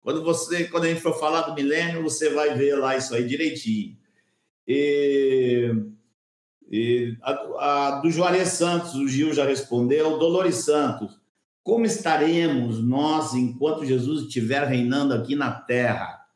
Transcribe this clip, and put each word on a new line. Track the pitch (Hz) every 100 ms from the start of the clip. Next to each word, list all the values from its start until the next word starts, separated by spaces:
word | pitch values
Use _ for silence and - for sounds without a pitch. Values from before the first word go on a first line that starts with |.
Quando | - 156
você, | 160 165 - 175
quando | 170 170 165
a |
gente | 165
for | 165 151
falar | 156 165
do | 156
milênio, | 143 139 160 170 165
você | 156 - 156
vai | 143 151 131
ver | 139 139
lá | 135 135
isso | -
aí | 120 123
direitinho. | 143 160 - 110 110 98 - _ _ _ _ _ _ -
E, | 139 147 143 143 139 135 131 127 123 120 110 104 - _ _ _ _ _ _ -
e | 107 117 123 120 117
a, | 131 - 110 127 143 143 139 139
a |
do | 160
Juarez | 160 175 180 180
Santos, | - 170 170 - 135
o | 139
Gil | 131 156
já | 143 139
respondeu. | 131 - 120 123 147 156 151
Dolores | 165 185 185 -
Santos, | - 151 135 - 104 - _ _ _ _
como | - 226 220
estaremos | - 170 156 151 170 165 135 117 113
nós | 117 135 156 156 135 127
enquanto | 123 123 147 156 135
Jesus | 127 123 156
estiver | - 127 113 139 139
reinando | 127 120 135 143
aqui | 117 117 143
na | 131
terra? | - - 123 120 107 92 - -